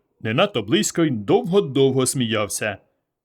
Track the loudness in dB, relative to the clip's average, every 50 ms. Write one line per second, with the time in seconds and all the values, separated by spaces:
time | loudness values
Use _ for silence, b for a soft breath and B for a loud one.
0 | _ _ _ _ -6 -2 0 0 0 0 0 -4 -2 0 0 0 0 0 0 0
1 | 0 0 0 -4 0 2 2 2 2 2 0 0 0 2 2 2 2 4 4 2
2 | 0 0 0 -2 -2 -2 0 -2 -2 -4 -4 -6 -4 -6 -6 -8 _ _ _ _
3 | _ _ _ _